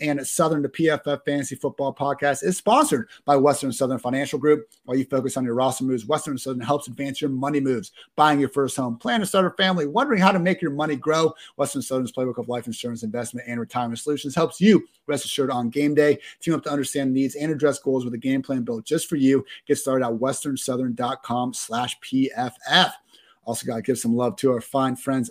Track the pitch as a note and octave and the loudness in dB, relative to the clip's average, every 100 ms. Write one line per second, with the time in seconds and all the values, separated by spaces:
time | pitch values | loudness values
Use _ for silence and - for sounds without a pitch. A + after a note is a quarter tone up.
0 | D3+ C#3+ C3 - D#3+ D#3 C#3 - D#3+ D3 | -2 -2 -2 0 2 2 -2 0 2 2
1 | - C#3+ - C#3+ C3+ C3+ C#3 - C#3 - | -2 -2 -2 -2 -4 -6 -6 -2 -4 -2
2 | C#3 C3+ C#3+ C3+ - F#3 - B3 D#4 C3+ | -4 0 0 0 -2 0 4 4 4 0
3 | G2+ - - C#3+ C#3+ C3+ C#3 A2+ B2+ B2+ | -2 -4 2 6 6 2 -2 -2 -2 -2
4 | A#2+ C3 C#3 C#3+ D3+ D3+ D3 _ - C3 | -2 -4 -4 0 4 4 0 _ -4 -2
5 | C3 C3+ B2+ C3+ B2+ A#2 C3 A#2+ C3 B2+ | 0 -2 -2 -2 -2 2 0 0 -2 -2
6 | G#2+ D3+ - C3 C3+ B2+ A#2 C#3+ - A#2+ | 0 -2 -2 -6 -6 -4 -2 -2 -2 -8
7 | C#3 C3+ D3+ C3 C#3 D3 C3+ A#2+ F#2+ - | -8 -4 -4 -2 -2 0 0 -2 -4 -16
8 | - - D3+ C#3+ C3+ C#3 C3 - B2 A#2 | -6 4 4 4 2 0 -2 -2 -4 -4
9 | A#3+ A#3 F#3+ G3 F#3 - F#3+ F#3 C#3+ G3+ | -2 -2 0 2 2 2 0 0 0 0
10 | C#4+ G#3+ G3 F#3+ F3+ F#3 D#3+ C#3+ D#3 C3+ | 2 4 6 6 2 0 -2 -2 -2 -2
11 | D3+ D#3 D#3+ - - - C#3 C#3 - C3 | 0 2 2 -2 -10 -4 -4 -4 -4 -4
12 | A#2+ - B2+ A#2+ A#2 B2 A#2 A2 A#2+ A#2 | -2 -4 -4 -4 -6 -6 -6 -8 -8 -8
13 | A2 A#2 A#2+ A#2+ A#2+ A#2+ A2 B2 A#2+ A#2 | -6 -6 -8 -10 -8 -8 -4 -4 -4 -4
14 | - D3 C#3+ C#3+ D#3+ - G3 F#3 - _ | -4 -4 -2 0 -2 4 6 6 2 _
15 | - C#3+ - - C3 B2+ A#2 C#3 D3 D3+ | -6 -4 -2 -2 -2 -2 -2 0 2 6
16 | D3 C#3+ - - E3+ D#3 D3+ D3 C3 D3 | 4 2 -4 -6 -2 -2 -2 -4 -2 -2
17 | C3+ C3 C3+ C#3+ D3+ D3 D3 C3+ - C3 | 0 0 0 -2 -4 2 2 2 0 0
18 | B2 A#2+ C3 C3+ C3 C3 A#2+ A2+ - D#3 | -2 -4 -2 -2 0 -4 -2 -6 -2 -2
19 | - D3+ C3+ C3+ C3 - - C#3+ - C3 | 0 2 4 4 2 -8 -2 0 2 0
20 | B2 A2+ C3 C3 D3 C3 - B2+ B2+ A#2 | 0 0 -2 -2 -4 -4 -2 -2 -2 -2
21 | B2 A2+ - A#2+ B2 A2+ - A#2 B2 - | -4 -4 -4 -2 -2 -6 -6 -4 -4 -8
22 | - C3 C3+ - B2 - C3 E3 F3 - | -4 0 0 -2 -6 -8 0 2 2 -2
23 | _ _ _ _ - - B2+ A2+ G#2+ B2 | _ _ _ _ -8 -6 -4 -4 -2 -2
24 | A#2 A#2 B2 - C3+ A#2+ - C#3 C3 B2+ | 0 0 0 2 0 0 -2 0 0 -2
25 | - C3 A#2+ | -2 -2 -2